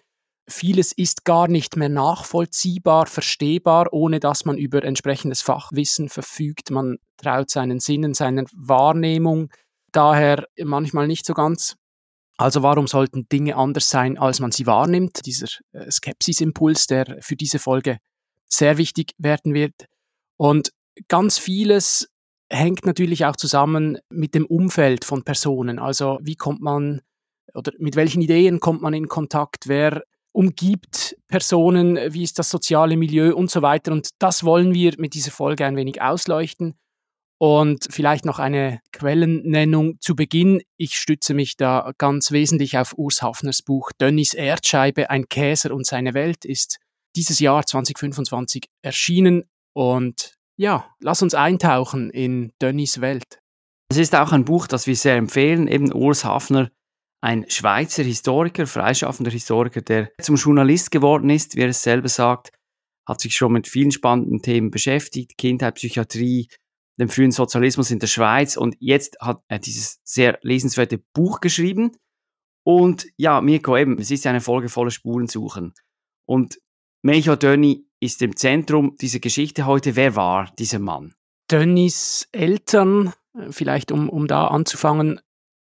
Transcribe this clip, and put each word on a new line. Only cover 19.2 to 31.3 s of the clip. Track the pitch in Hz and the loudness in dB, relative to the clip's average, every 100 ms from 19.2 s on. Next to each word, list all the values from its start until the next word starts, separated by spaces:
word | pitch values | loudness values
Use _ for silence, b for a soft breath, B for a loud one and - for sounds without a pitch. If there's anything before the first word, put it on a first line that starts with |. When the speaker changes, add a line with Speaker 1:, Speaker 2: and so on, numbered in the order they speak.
| 151 151 151 | -2 -2 -2
Speaker 1:
wird. | 147 147 - - _ _ _ _ - | -2 -2 -6 -20 _ _ _ _ 0
Und | 147 147 - - _ - - | 2 4 0 -8 _ -20 0
ganz | 175 202 - | 2 2 0
vieles | - 190 208 202 - - - _ _ _ - | -4 0 2 2 2 -2 -6 _ _ _ -6
hängt | 127 165 185 | 0 0 0
natürlich | 190 180 175 170 147 | -2 0 0 0 0
auch | 135 | -2
zusammen | 143 139 147 160 156 135 _ | 0 2 2 2 0 -4 _
mit | 165 151 | -6 -2
dem | 160 156 | 0 2
Umfeld | 165 185 - 139 123 | 0 2 4 4 2
von | - 135 | -2 -6
Personen. | 117 143 147 131 120 120 | -4 -4 -2 -2 -4 -4
Also | 127 135 139 135 | -6 -2 -2 -4
wie | 151 160 | -8 -8
kommt | 143 147 | -6 -4
man | 151 143 143 143 - _ _ _ _ | -4 -2 -4 -6 -12 _ _ _ _
oder | - 139 - | -12 -12 -6
mit | 151 143 | -2 0
welchen | 160 175 | 2 2
Ideen | 165 165 185 175 | 4 6 4 4
kommt | 170 165 | 0 0
man | 160 | -2
in | 156 151 | -4 -4
Kontakt? | - 147 151 147 - 135 | -6 -2 -2 -4 -6 -2
Wer | 139 151 147 - _ _ | 0 0 0 -8 _ _
umgibt | - 185 - 180 202 - - - - | 0 0 2 0 0 -4 -10 -10 -12
Personen? | _ | _